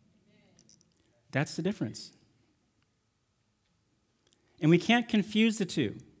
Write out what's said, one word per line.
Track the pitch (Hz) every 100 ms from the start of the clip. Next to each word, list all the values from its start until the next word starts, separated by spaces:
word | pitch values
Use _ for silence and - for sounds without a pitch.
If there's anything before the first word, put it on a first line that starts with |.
| _ _ _ _ _ _ _ _ _ _ _ _ _
That's | 131 151 -
the |
difference. | 170 208 110 107 - _ _ _ _ _ _ _ _ _ _ _ _ _ _ _ _ _ _ _ _ _ _ _ _ -
And | 156
we | 170
can't | - 240 233
confuse | 214 - 214 226 214
the | 185
two. | - 107 - - _